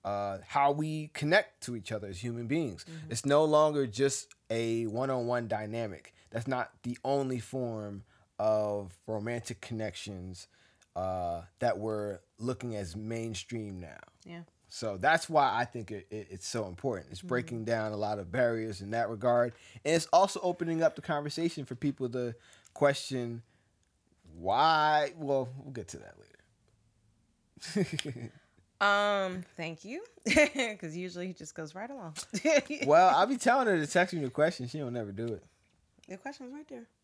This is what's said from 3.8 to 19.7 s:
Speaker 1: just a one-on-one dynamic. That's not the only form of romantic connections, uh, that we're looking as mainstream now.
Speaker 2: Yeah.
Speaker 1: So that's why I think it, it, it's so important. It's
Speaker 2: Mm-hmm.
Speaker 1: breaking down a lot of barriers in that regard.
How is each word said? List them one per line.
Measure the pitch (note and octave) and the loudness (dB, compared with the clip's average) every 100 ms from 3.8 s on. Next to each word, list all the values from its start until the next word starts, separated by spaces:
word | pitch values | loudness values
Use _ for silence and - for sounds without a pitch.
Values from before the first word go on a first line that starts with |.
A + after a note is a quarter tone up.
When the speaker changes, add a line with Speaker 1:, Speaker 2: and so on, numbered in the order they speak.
| C3 | 0
Speaker 1:
just | G#2 C#3 - - - _ | 2 2 2 -8 -20 _
a | A#2 A2+ A2+ A2+ | -2 0 0 0
one-on-one | A2 C3+ C3 A#2+ A#2+ A2+ | -2 0 0 0 -2 -2
dynamic. | G#2+ G#2+ A2+ A2 D#2+ - _ _ | -4 -4 -4 -4 -8 -16 _ _
That's | A2+ A#2 | -6 -2
not | B2+ - _ | -2 -2 _
the | B2 A#2+ | -8 -6
only | C3 C#3 C3+ B2 | 0 0 0 -2
form | - C3 A#2+ A2 G#2 G2+ - _ _ - | -4 -4 -4 -4 -8 -10 -14 _ _ 0
of | G#2+ G#2+ G#2 G#2 F#2+ - - | 2 4 2 -2 -6 -12 -6
romantic | A2 G#2+ A#2+ - A2+ | -4 -2 -4 -6 -10
connections, | - A2+ G#2+ - - F#2+ F#2 F2+ - _ _ _ _ E2+ | -8 -6 -6 -8 -12 -10 -12 -14 -18 _ _ _ _ -6
uh, | F#2+ F#2 E2+ E2+ E2+ _ | -4 -2 -2 -4 -8 _
that | A#2+ G2 | 0 0
we're | A2 G#2+ G#2 F#2+ _ _ | -2 -2 -4 -8 _ _
looking | A#2 B2 B2 G#2+ | -6 -4 -4 -6
as | F#2 F#2 | -6 -8
mainstream | A2 A#2 A2+ G#2+ - A#2 G#2+ F#2 | -6 -6 -6 -8 -8 -8 -8 -10
now. | E2+ - - _ F3+ | -12 -16 -20 _ -18
Speaker 2:
Yeah. | E3+ E3 _ _ | -16 -18 _ _
Speaker 1:
So | - A2+ F#2+ | -8 -6 0
that's | C3+ E3 - | 4 4 4
why | D#3 C3+ | 4 4
I | A2+ A#2+ | 2 -2
think | B2 G2+ | -6 -8
it, | G2+ - | -10 -8
it, | G#2+ G2 | -10 -10
it's | F#2 - | -12 -6
so | A#2 G2+ | -4 -4
important. | F2 C#3 G2 - | -4 -4 -4 -8
It's | - | -14
Speaker 2:
Mm-hmm. | F3 | -4
Speaker 1:
breaking | B2 B2 A#2 A2 | -4 -2 -6 -2
down | A2+ G#2+ | 0 0
a | G#2 | -2
lot | G#2 G#2 | -2 -2
of | F2 | -4
barriers | A#2+ A#2+ A2+ A2+ F#2+ | 2 2 2 -4 -8
in | G2 | -4
that | A2+ G#2+ | -2 -2
regard. | A2 B2 A#2+ A#2+ - - | 0 2 4 2 -2 -20